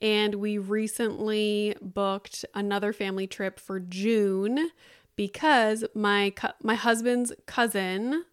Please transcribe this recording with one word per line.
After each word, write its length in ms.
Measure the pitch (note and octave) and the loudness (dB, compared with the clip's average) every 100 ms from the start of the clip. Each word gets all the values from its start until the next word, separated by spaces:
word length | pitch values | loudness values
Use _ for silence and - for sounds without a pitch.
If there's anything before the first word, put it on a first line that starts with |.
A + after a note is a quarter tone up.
and 340 | G#3+ G#3 G#3+ G3+ | 0 2 2 0
we 220 | G#3+ G#3 | -2 -2
recently 1160 | F#3+ G#3+ A3 - A3+ - G#3+ G#3+ G#3+ G#3 G#3 - | -2 -2 -2 -2 -2 -2 -2 0 0 0 -2 -4
booked 600 | F#3 G3+ G3 G3 - - - | -6 -2 -2 -2 -8 -14 -10
another 380 | G3+ G3+ G3+ G#3 | -6 -2 0 -2
family 360 | G#3+ G3 F#3+ F#3+ | -2 -4 -4 -6
trip 320 | - F#3+ - | -4 -6 -6
for 200 | - F#3+ | -10 -8
June 920 | F3+ F#3 G#3+ A3 G3+ F#3+ G3+ C4+ E4 - - - _ - | -8 -2 2 4 4 2 0 0 -2 -6 -20 -20 _ -6
because 680 | G3+ - D#4 C4 A3 A3 - | -6 0 4 6 4 0 -4
my 380 | G#3+ G#3 G3+ G3 G3 | 0 4 4 2 -2
cou-, 140 | - - | -6 -4
my 140 | A3 A3 | -2 0
husband's 560 | A#3+ A3+ A#3 B3 A#3+ - - | 2 2 2 2 0 -6 -6
cousin 800 | - A#3 G3+ F#3 F#3+ A#3+ D#4 F4 | 0 0 0 -2 -2 -2 -2 -6